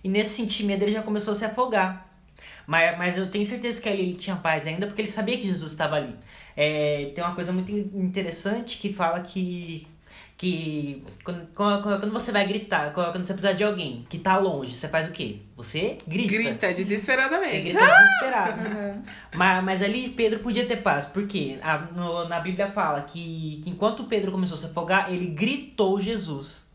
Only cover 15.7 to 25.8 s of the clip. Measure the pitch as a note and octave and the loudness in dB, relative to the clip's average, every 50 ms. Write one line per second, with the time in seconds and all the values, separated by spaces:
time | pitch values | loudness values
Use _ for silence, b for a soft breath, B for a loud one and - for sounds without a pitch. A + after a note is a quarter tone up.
15.7 | - D#3 F#3 A#3 - - - E3 D#3+ G3 A#3+ F#3+ G3+ A3+ A#3 A#3 A3+ - - F#3 | -4 -2 -2 -2 -4 -6 -8 -4 -2 0 0 2 2 2 0 0 0 0 0 0
16.7 | F3+ F3+ F#3+ F#3+ G3+ G#3+ - - C4 C4 C4 C4+ D#4 G4 F#4+ E4+ A3 - D3+ - | 0 0 0 0 2 0 2 2 4 4 4 2 2 0 0 0 -2 -2 -2 0
17.7 | - G4 A#4+ C#5+ E5 F#5+ G5 G5+ G5 F#5 D5 C5 C5 - - - A3 A3 A3 G#3+ | 6 8 8 10 12 12 12 12 10 6 2 2 2 2 2 0 0 -2 -4 -4
18.7 | G#3 G#3 G3+ G3+ G3 G#3 - B B B B B - E3 F3+ F#3+ F#3 F#3 F#3 F#3+ | -4 -4 -4 -6 -6 -8 -12 B B B B B 0 2 4 4 4 4 2 0
19.7 | F#3+ F#3 G3+ G3 G#3+ B3 B3+ - - - A3+ G#3+ A3+ G#3 - A#3+ G#3 A#3+ A#3+ - | 0 2 0 0 0 -2 -4 -6 -2 2 2 2 2 0 -2 0 0 0 0 0
20.7 | A#3 - - G3 C#3+ C#3+ C#3+ - - F#3+ G#3 G3+ - D#3+ D3 C3+ C3+ - - D#3+ | -2 0 2 2 2 2 -2 -2 -4 -4 -2 -2 -2 -2 -2 -2 -6 -4 -2 0
21.7 | D#3 D3+ E3 E3+ E3+ F3 F3 E3+ E3+ E3+ E3+ E3 E3+ E3 E3 F#3 F3+ F3+ G3 G3 | 0 0 -2 -6 -6 -4 -4 -2 -2 -2 -2 -2 -2 -4 -2 -2 -2 0 -2 0
22.7 | G3+ G#3+ F3+ D#3 D3 C#3+ C#3+ - - E3+ E3+ E3 E3 E3 D#3+ D#3 D3+ D3+ D#3 F3+ | 0 0 0 2 0 -2 -4 -8 -12 -12 -10 -8 -8 -6 -6 -8 -8 -8 -8 -8
23.7 | F3+ F3+ G3+ A3 A3 - A#3+ - A3+ G#3 F#3+ F#3+ F#3 F#3 F3+ D#3 - - - - | -2 0 0 0 0 0 -4 -2 -2 0 0 0 0 0 -2 -2 -2 -6 -10 -6
24.7 | - F3 E3+ E3 F#3 G3 G3 F#3+ F3+ F3 F3+ F3 D#3 D3 G3+ B3 C#4+ C#4+ - - | -6 -6 0 2 2 2 4 2 -2 -2 -2 -4 -2 0 0 0 0 -2 -6 -8
25.7 | - - | 0 2